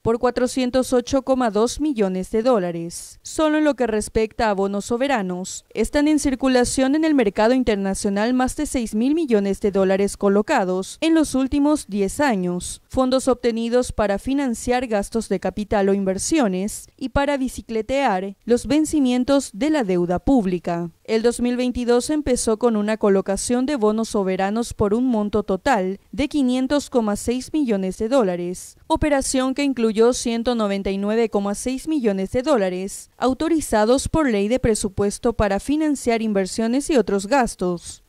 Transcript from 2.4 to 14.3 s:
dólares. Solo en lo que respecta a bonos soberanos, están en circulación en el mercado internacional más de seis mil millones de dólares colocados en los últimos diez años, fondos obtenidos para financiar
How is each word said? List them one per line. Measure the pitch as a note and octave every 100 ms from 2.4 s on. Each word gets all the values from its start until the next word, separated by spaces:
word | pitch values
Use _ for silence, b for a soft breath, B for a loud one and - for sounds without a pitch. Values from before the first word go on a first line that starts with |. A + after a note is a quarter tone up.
dólares. | A#3 A#3 F3 E3+ E3+ - - -
Solo | - - D#4 D4+
en |
lo | D4+ B3+
que | A#3+
respecta | G#3+ G#3 A3+ A3 - A3+
a |
bonos | G3 G3 G3+ -
soberanos, | A#3+ C#4 B3+ F#3 F3+ F#3 - -
están | - G3 D4+ D4
en | D4+
circulación | D4 C4 C4+ B3+ A#3+ - C4 D4+
en | D#4+
el |
mercado | C#4+ G#3 G#3 G#3+
internacional | C4 A#3+ G3+ G3 G3 G#3 G3 A3+
más | B3+ B3+ -
de | D4+
seis | C4 A3 G#3+
mil | B3+
millones | D#4 D4+ G#3+ G3 F#3+
de | G#3
dólares | F#3+ F#3+ F#3+ G3+ -
colocados | G3+ G3+ G#3+ C#4+ F#3 F#3 F#3+ -
en | D#4+
los | D#4+ D4 C4
últimos | C4 C#4+ C#4+ D4+ -
diez | G3+ G3 -
años, | C#4+ G3+ F3+ F3 - - _
fondos | - B3+ C4 C4
obtenidos | B3 B3 A3+ A#3 A#3+ B3
para | - G#3 G3+
financiar | -